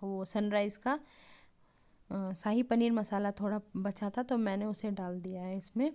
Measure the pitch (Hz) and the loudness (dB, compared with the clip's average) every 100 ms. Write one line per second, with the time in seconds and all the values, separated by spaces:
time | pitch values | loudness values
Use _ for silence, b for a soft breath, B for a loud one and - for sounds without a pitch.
0 | 196 190 190 214 208 208 202 208 254 302 | -6 -4 -2 0 2 2 2 0 -2 -2
1 | B B B B B _ b b b b | B B B B B _ b b b b
2 | - 196 190 185 214 226 247 233 233 226 | -8 -6 -4 -2 2 2 4 4 6 4
3 | 208 202 202 202 202 214 208 190 196 196 | 2 0 0 0 0 -2 -4 -4 -4 -2
4 | 202 247 247 240 208 196 214 208 214 196 | -2 -2 0 2 2 0 -2 -2 -4 -2
5 | 180 180 185 185 185 190 - 226 294 | -4 -4 -6 -6 -4 -4 -2 0 0